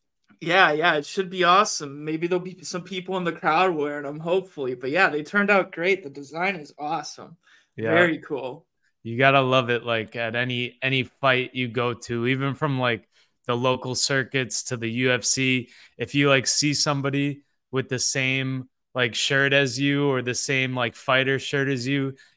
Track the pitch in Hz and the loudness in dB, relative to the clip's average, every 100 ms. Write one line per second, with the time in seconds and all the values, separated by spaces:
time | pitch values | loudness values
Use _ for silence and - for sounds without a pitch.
0 | _ _ _ _ 156 185 170 151 175 151 | _ _ _ _ 2 6 6 4 2 2
1 | 147 196 185 185 175 190 208 - 147 143 | -2 -4 -4 2 6 6 4 -2 -8 -8
2 | 151 160 170 180 180 180 - 180 170 185 | -6 -4 0 -2 -2 -10 -8 -8 -8 -8
3 | 180 190 170 160 170 160 185 156 147 147 | -4 -4 -4 -2 2 2 2 0 -4 -4
4 | 139 151 170 190 190 - 127 123 131 165 | -8 -8 -2 -2 -2 -6 -6 -6 -2 2
5 | 180 151 147 202 202 202 165 165 180 190 | 2 0 -2 0 4 4 2 -2 0 0
6 | 143 139 135 160 190 180 143 - 147 160 | -4 -14 -10 -4 -4 -4 -12 -10 -6 -6
7 | - - 92 - _ _ _ - 110 170 | -6 -14 -20 -20 _ _ _ -6 2 4
8 | 175 147 - 135 127 147 _ _ _ _ | 4 2 -6 -8 -8 -12 _ _ _ _
9 | 117 117 135 139 127 131 120 120 120 113 | -4 2 6 6 6 4 2 0 0 -4
10 | 107 120 113 120 123 123 120 - 131 135 | -4 -6 -4 -2 -2 -4 -6 -4 -2 -2
11 | 117 _ 135 127 123 127 123 117 120 120 | -2 _ 0 2 0 -4 -2 0 -2 -2
12 | - 117 120 131 139 127 156 131 123 110 | -6 -2 0 0 -2 -2 -2 0 0 -2
13 | - _ _ _ - 120 127 127 127 120 | -6 _ _ _ -4 0 0 0 -2 -2
14 | - 135 113 135 117 - - 123 113 117 | 0 0 0 -4 -2 -6 -6 -6 -4 0
15 | 127 123 - 135 131 127 123 - - - | 0 2 0 0 2 0 -2 -12 -18 -8
16 | 120 143 143 135 - - 147 139 156 139 | -2 2 4 4 2 0 0 0 0 -2
17 | 135 139 143 139 _ _ _ 131 - 123 | -2 -2 -2 -6 _ _ _ -6 -4 -4
18 | - 139 131 135 131 131 127 _ _ 131 | -2 -2 -2 -2 -2 -6 -10 _ _ -2
19 | 123 101 - 139 139 139 135 120 139 143 | -2 -2 0 2 4 4 2 2 0 2
20 | 143 131 123 117 - 131 131 127 117 - | 2 0 -2 -4 -2 0 0 -2 -4 -2
21 | - 131 135 135 - 139 135 127 123 139 | 2 2 4 0 -2 -2 0 -2 -2 -2
22 | 135 135 _ | -2 -6 _